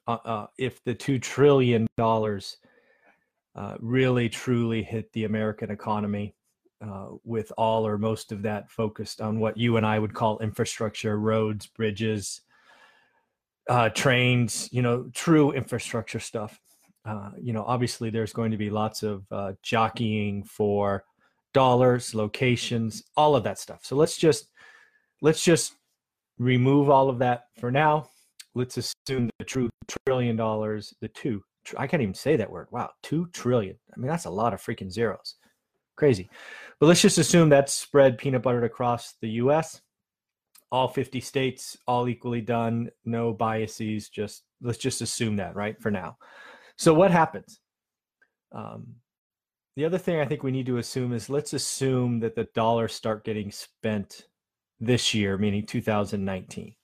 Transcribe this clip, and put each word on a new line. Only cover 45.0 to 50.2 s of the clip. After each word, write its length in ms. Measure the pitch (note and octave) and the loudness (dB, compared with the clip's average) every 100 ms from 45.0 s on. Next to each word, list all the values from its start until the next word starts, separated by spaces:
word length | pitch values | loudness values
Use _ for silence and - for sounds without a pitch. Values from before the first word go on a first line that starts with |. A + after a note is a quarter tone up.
assume 360 | A#2 - A2+ G#2 | -6 -4 -2 -2
that, 200 | E2+ F2+ | -4 -6
right, 240 | G#2 A2 | -8 -4
for 80 | A2 | -4
now. 260 | G2 - - - - - - - - | -4 -6 -14 -20 -20 -20 -20 -20 0
So 180 | E3+ | 4
what 160 | D#3+ F#3+ | 6 6
happens? 480 | F3 D#3+ G2 - - _ _ _ _ _ _ _ _ _ | 6 4 0 -16 -20 _ _ _ _ _ _ _ _ _
Um, 340 | G#2+ A2 A2+ A#2 A#2 _ _ _ _ _ _ _ | -14 -12 -14 -16 -20 _ _ _ _ _ _ _
the 100 | - | -4
other 140 | D#3 F3+ | -2 0
thing 220 | F#3 D#3+ | 0 0